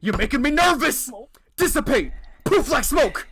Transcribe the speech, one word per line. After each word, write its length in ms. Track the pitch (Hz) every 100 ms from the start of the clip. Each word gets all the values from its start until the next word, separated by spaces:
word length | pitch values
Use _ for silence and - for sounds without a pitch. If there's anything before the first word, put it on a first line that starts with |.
You're 140 | - 208
making 240 | 220 277
me 80 | 254
nervous! 640 | 302 349 330 302 - - 220 240 _ _ -
Dissipate! 560 | 349 - - 254 143 - - -
Poof 280 | - 392 285
like 120 | -
smoke! 420 | - 294 277 - -